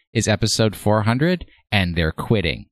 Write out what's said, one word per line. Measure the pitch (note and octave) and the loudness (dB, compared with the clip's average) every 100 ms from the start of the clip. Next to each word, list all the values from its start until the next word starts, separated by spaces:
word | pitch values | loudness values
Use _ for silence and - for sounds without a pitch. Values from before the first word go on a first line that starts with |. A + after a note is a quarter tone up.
| _ | _
is | A#2 G#2+ | -2 0
episode | G#2+ A2 - A2 G2 | 0 0 0 0 0
four | G#2 G#2+ | 0 2
hundred, | G#2 B2 E3 F3+ - _ - | 2 0 0 -2 -6 _ -4
and | G#2 F2+ E2+ | -2 0 0
they're | D#2+ | -2
quitting. | - - A2 E2+ A#1 - | -2 -2 0 0 -4 -10